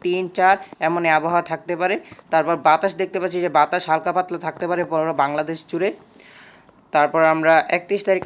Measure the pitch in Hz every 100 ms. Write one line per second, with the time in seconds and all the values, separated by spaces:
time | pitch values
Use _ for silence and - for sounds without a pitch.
0 | 180 180 180 - 185 196 - - 160 175
1 | 170 156 160 175 170 160 - 175 180 226
2 | - - - 160 156 165 151 160 190 180
3 | 185 190 180 175 175 147 151 175 175 160
4 | 175 175 180 170 170 - 175 175 156 160
5 | 160 147 139 147 151 160 - 165 190 320
6 | _ - - - - - _ _ _ 151
7 | 147 160 160 160 160 160 - 175 175 202
8 | 202 185